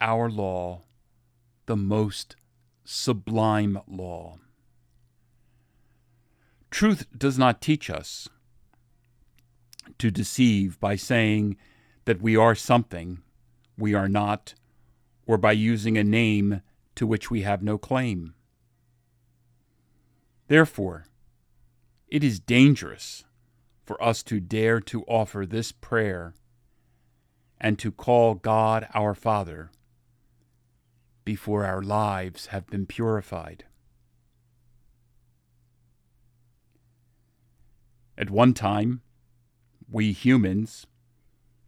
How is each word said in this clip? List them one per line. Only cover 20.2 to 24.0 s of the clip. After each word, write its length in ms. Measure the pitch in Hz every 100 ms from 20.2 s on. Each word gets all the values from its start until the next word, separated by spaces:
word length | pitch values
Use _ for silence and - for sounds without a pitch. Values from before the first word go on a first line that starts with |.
| _ _ _
Therefore, 580 | 151 160 - 95 82 - _ _ _ _ _ _ _ _ _ _
it 160 | 147
is 160 | 143 98
dangerous 840 | - 120 139 135 78 52 - - _ _ _ _ _ _
for 180 | - -